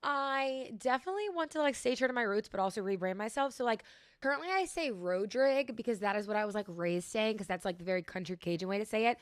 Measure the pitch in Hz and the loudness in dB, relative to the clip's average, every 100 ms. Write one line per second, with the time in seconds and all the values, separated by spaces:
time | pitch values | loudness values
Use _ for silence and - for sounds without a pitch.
0 | 277 285 277 269 269 262 262 220 254 254 | 2 2 4 4 2 0 -4 -4 2 2
1 | 302 392 415 349 320 311 294 254 247 247 | 2 -2 -2 -2 -2 2 2 2 0 2
2 | 262 247 226 202 214 196 190 185 190 190 | 2 2 2 0 0 0 0 0 -2 0
3 | 185 185 214 254 277 - 247 220 - - | 0 -2 -4 0 -2 0 0 0 -2 -20
4 | - _ 269 285 330 381 370 - 311 196 | -20 _ 0 0 2 0 0 0 -2 -2
5 | 180 180 202 240 269 269 254 226 233 220 | 0 0 0 2 4 4 0 -2 -2 0
6 | 202 202 196 208 214 202 202 170 170 175 | 0 0 0 -2 0 -2 -4 -2 0 0
7 | 175 220 220 220 196 180 202 180 175 185 | -2 0 0 0 -2 -4 -2 -4 -2 -2
8 | 170 185 170 180 - 170 185 196 214 214 | -2 -8 -6 -6 -2 -2 0 -2 0 2
9 | 226 240 | 2 2